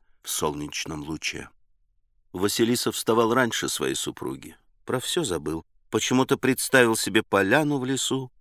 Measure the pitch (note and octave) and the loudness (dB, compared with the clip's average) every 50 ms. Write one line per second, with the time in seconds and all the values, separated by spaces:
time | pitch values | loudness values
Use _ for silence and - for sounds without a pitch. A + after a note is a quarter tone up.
0 | _ _ _ _ - - - - - D#2 D2 D2 D2 D2 - - - - D#2+ D#2 | _ _ _ _ -12 -10 -6 -4 -4 -4 -4 -6 -8 -10 -10 -10 -10 -10 -10 -10
1 | C#2+ D2+ D#2+ D2 - - - C#2+ B1 - _ _ _ _ _ _ _ _ _ _ | -10 -10 -10 -8 -8 -8 -8 -10 -12 -16 _ _ _ _ _ _ _ _ _ _
2 | _ _ _ _ _ _ - F2+ F#2+ G2+ - - A#2 A2+ B2 A#2+ - A#2 G#2+ - | _ _ _ _ _ _ -4 -2 0 0 2 2 2 2 2 0 0 -2 -4 -2
3 | - - A2+ A2+ A#2 A2 A#2 C3 B2+ A#2 - - - C2 - - D2 C2+ C2+ - | 0 2 4 4 4 4 4 4 2 2 0 -4 -4 -4 -4 -2 -2 -2 -4 -4
4 | - C#2 B1+ - - B1+ C2+ C2+ C2+ B1+ B1+ _ _ _ _ _ _ - A2+ C3 | -6 -8 -8 -8 -8 -10 -10 -10 -14 -18 -20 _ _ _ _ _ _ -6 -6 -4
5 | - - - F3+ D#3+ A2+ F2 D#2 C#2+ D#2 D#2 E2 - _ _ _ _ _ - A2 | -4 -4 -4 -2 -2 -2 -4 -4 -4 -6 -8 -8 -8 _ _ _ _ _ -4 -2
6 | - - B2+ B2+ C3 - C#3+ B2 - B2+ C3 - - - - C3 B2 A#2 A2+ - | 0 2 2 2 2 2 0 0 2 0 0 0 0 2 6 6 6 6 4 2
7 | - - F#2+ A2 G#2+ - - G2 G2 G2 A#2 D3 D#3 D3 D3 C3+ B2 B2+ C3+ B2+ | 0 0 2 0 2 2 2 2 4 4 4 2 2 2 -2 -2 -2 -4 -4 -2
8 | - - C3 C3 C3 B2+ _ _ | -2 -2 -4 -4 -6 -8 _ _